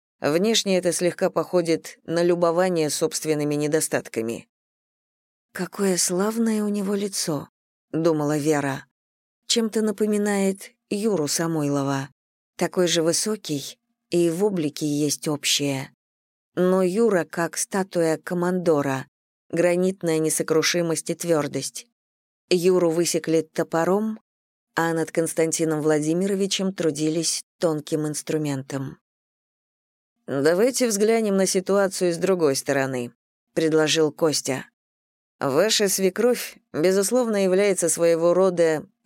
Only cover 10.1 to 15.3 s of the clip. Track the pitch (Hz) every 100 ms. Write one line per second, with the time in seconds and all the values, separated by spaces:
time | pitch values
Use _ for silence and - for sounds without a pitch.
10.1 | 208 208 202 196 196 - _ _ 202 220
11.1 | 185 147 - 165 160 143 143 139 139 139
12.1 | _ _ _ _ - 175 190 175 170 160
13.1 | 165 214 214 - 143 135 - _ _ _
14.1 | 175 170 165 208 190 151 - 151 147 147
15.1 | 139 -